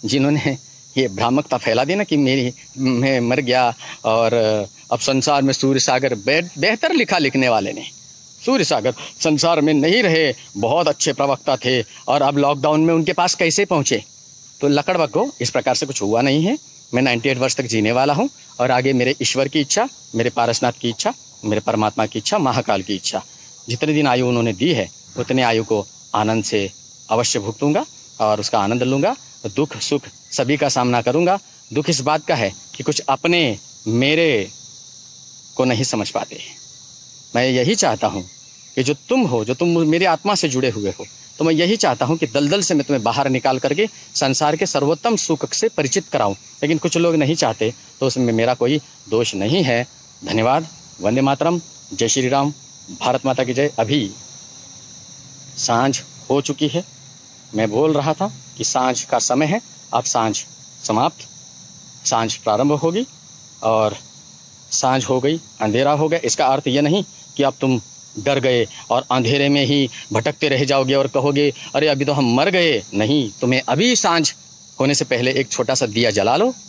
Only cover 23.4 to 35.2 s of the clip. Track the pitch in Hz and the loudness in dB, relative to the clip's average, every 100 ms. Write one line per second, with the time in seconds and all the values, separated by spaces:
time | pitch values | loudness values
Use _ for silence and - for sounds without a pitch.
23.4 | - - - 117 156 151 147 123 123 123 | -20 -20 -10 -4 0 2 2 2 2 0
24.4 | 113 95 147 139 90 - - - 123 131 | 0 0 0 0 -4 -8 -16 -10 -2 0
25.4 | 123 113 110 107 98 - - 107 107 113 | 2 0 0 -2 -2 -14 -6 -2 0 0
26.4 | 101 107 98 - - - - 113 117 123 | 0 -2 -4 -10 -20 -20 -2 -2 0 -2
27.4 | 101 110 147 170 311 - - - 107 104 | -4 -2 0 0 -4 -12 -20 -2 0 0
28.4 | 104 113 101 120 127 135 175 269 - - | 0 0 0 0 0 0 0 -2 -10 -12
29.4 | 107 113 151 107 - 143 - - - - | -8 -4 -4 -4 -4 -4 -4 -20 -10 -4
30.4 | 127 143 143 135 123 120 117 143 175 196 | -2 0 0 0 2 2 0 0 0 0
31.4 | - - - 135 151 143 131 156 - 151 | -4 -20 -6 -4 -2 -2 0 -2 0 0
32.4 | 101 - - - - 147 - 135 170 175 | 0 -4 -20 -8 -4 -4 -2 0 2 2
33.4 | 147 98 - - - 113 135 156 165 120 | 2 -2 -10 -12 -2 0 2 2 2 2
34.4 | 92 - - - - - - - | -2 -10 -20 -20 -20 -20 -20 -20